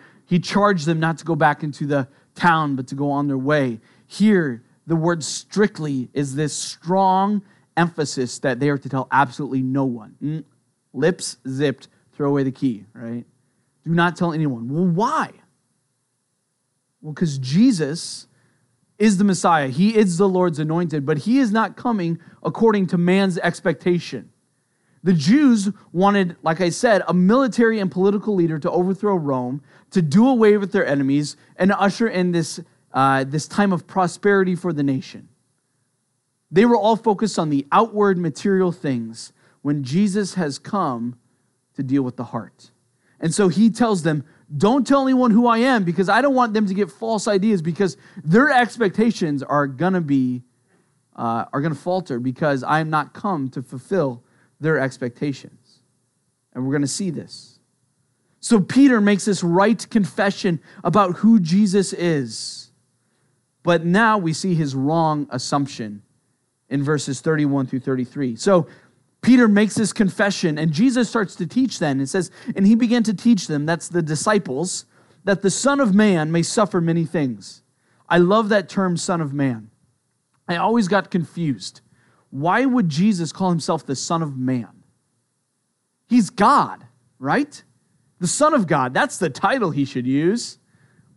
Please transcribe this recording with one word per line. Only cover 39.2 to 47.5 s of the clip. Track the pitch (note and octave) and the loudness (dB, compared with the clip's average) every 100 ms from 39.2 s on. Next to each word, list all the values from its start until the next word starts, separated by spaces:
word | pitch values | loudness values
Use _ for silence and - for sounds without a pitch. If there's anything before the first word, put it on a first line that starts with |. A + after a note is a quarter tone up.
| - _ _ _ | -20 _ _ _
when | C#3+ D3 | -4 -4
Jesus | C3 D#3 G#3 G3 G3 | -2 0 0 0 -4
has | F#3 D#3 C3+ | -4 -4 -6
come | - G#3 D#3+ A#2+ A#2+ A#2+ _ _ _ _ _ - | -6 -4 -4 -4 -8 -10 _ _ _ _ _ -10
to | |
deal | C3+ C#3 | -2 0
with | B2+ A#2+ | -2 -6
the | A#2 | -8
heart. | B2 G2+ _ - _ _ _ _ _ | -8 -10 _ -20 _ _ _ _ _
And | D#3+ | -4
so | E3 G3 | 2 2
he | D3 A3+ | 4 2
tells | - A#3+ G3 | 4 0 0
them, | D#3+ D3+ - _ _ D3 | 0 -2 -6 _ _ 0
"Don't | G3 C#4 A#3 | 2 2 2
tell | C#4 | 2
anyone | C4 C4 B3 | 2 2 4
who | G#3+ A#3+ | 4 4
I | A3+ | 4
am," | B3+ A#3+ | 4 2
because | F3 E3+ F#3+ | 0 0 2
I | G#3 | 2
don't | C#4+ B3+ | 2 2
want | A#3+ | 2
them | G#3 G3+ | 0 0
to | |
get | F#3+ G3+ | 0 -4
false | - A3+ A3 A#3 | -4 -4 -2 0
ideas, | G3+ G#3+ | 0 2